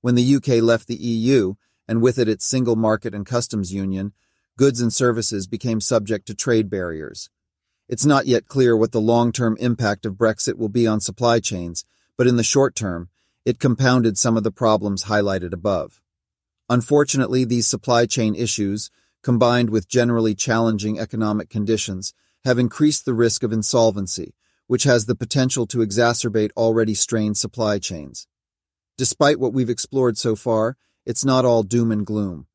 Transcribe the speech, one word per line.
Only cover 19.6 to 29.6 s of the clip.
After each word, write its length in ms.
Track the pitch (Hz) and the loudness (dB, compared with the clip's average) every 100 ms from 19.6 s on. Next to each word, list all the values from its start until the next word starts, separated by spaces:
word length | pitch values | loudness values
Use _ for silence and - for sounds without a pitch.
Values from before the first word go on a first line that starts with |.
| 117 | 2
with 180 | 107 - | 0 2
generally 460 | 127 120 117 113 | 0 2 2 0
challenging 680 | 101 - 113 117 110 107 104 | -2 -2 0 2 0 -4 -6
economic 480 | 107 110 107 107 87 | -6 -4 -2 -2 -4
conditions, 680 | 117 104 110 - 95 95 _ _ _ | -6 -2 -2 -2 -8 -10 _ _ _
have 140 | 131 123 | -2 0
increased 460 | 123 - 151 151 - | 0 2 0 0 -2
the 80 | |
risk 280 | 117 117 - | 2 2 2
of 100 | 117 | -2
insolvency, 840 | 113 104 123 113 101 95 - - _ _ _ _ | -2 0 2 2 2 -6 -8 -10 _ _ _ _
which 160 | 123 | -2
has 220 | - 123 107 | 2 2 2
the 100 | 123 | -4
potential 500 | 117 139 131 131 113 | -2 -2 0 -2 -4
to 120 | 120 | -2
exacerbate 760 | 110 101 120 120 120 107 107 - | -2 2 0 0 -2 -2 -2 0
already 380 | 113 113 110 | 0 2 0
strained 420 | 104 - 117 107 104 | -2 -2 -2 -2 -2
supply 420 | 104 - 107 101 | -6 -4 -2 -2
chains. 500 | - 85 71 60 - _ _ _ _ _ _ - | -6 -10 -14 -18 -20 _ _ _ _ _ _ -2
Despite 440 | 127 - 147 151 | 0 4 4 4
what 140 | 123 | 0
we've 160 | 131 | 0